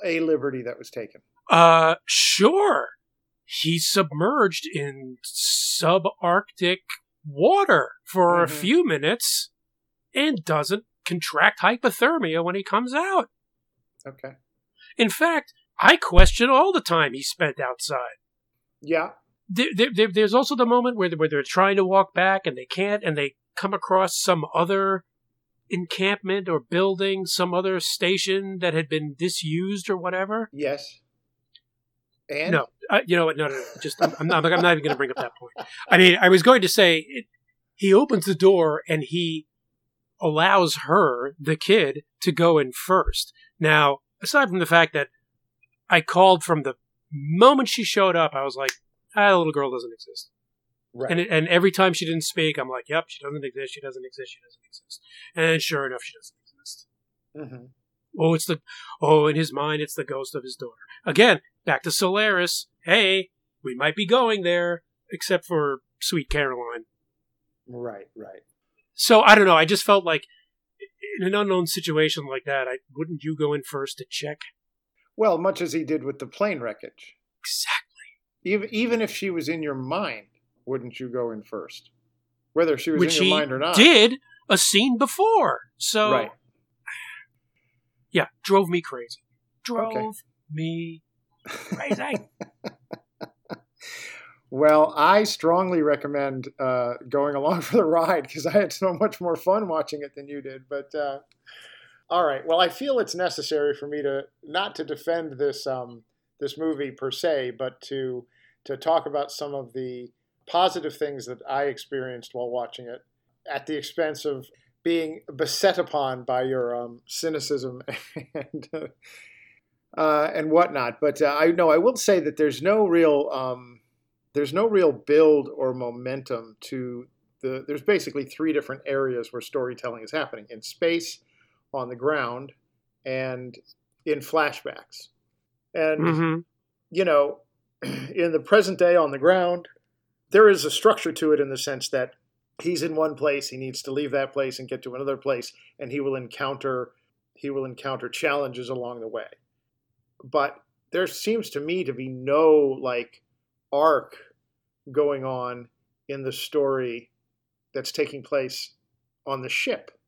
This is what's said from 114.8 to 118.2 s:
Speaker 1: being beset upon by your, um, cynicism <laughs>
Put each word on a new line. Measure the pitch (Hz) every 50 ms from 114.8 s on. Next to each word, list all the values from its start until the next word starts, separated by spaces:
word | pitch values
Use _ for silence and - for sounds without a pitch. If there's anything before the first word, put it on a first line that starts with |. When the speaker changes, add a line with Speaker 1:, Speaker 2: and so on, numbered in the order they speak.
| -
Speaker 1:
being | 170 170 165 160 156 156 - - - 143
beset | 131 156 135 - - - 196 180 -
upon | 160 - - 147 139 131 131 127 120
by | 131 127 127 131
your, | 131 135 127 123 120 120
um, | 120 120 120 120 117 _ -
cynicism | - - - 165 156 147 135 - 147 135 127 127 123 127 - - 123 - - - -
<laughs> | 156